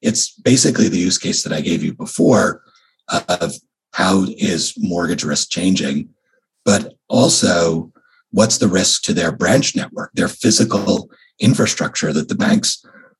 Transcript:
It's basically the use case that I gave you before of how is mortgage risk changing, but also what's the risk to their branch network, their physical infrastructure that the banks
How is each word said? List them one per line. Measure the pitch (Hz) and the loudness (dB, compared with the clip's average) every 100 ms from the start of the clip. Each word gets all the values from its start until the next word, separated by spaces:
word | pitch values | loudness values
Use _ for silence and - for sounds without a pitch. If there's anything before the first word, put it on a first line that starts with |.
It's | - 110 - | 0 -2 -4
basically | - - 131 - - - | -2 2 4 2 2 0
the | - | 2
use | 90 - | 0 -2
case | - - | -2 -4
that | - | -4
I | - | -4
gave | - 82 | -4 -2
you | 76 | -4
before | - - - 85 104 - - _ _ _ _ - - - | -8 -12 0 4 4 2 -4 _ _ _ _ -8 -8 -4
of | - - - _ _ _ | -4 -4 -8 _ _ _
how | - 92 95 95 | -4 0 0 0
is | - 104 85 - - | -2 -2 -2 -4 -4
mortgage | 104 87 85 85 | -4 -2 -2 -4
risk | 78 73 - | -4 -4 -4
changing, | - 90 95 71 71 - _ _ _ _ _ - | -2 0 0 0 -4 -6 _ _ _ _ _ 0
but | 98 - - _ | 0 0 -16 _
also | - 123 - 101 85 85 82 80 _ _ _ _ | 2 4 4 2 2 2 -2 -6 _ _ _ _
what's | 92 107 - | 2 2 4
the | 107 | 2
risk | 90 95 - | 2 0 0
to | - | -2
their | - - | -2 -2
branch | - 92 - - - | -2 2 2 2 -4
network, | - - - | -6 -10 -10
their | - 87 | -4 -4
physical | - 120 107 110 104 101 - - _ _ _ | 0 0 2 2 0 0 -2 -4 _ _ _
infrastructure | - - - - - - - | 2 2 2 0 -4 -4 -4
that | - - | -4 -4
the | 95 | -2
banks | - 107 - - _ - _ _ | 2 2 0 -6 _ -20 _ _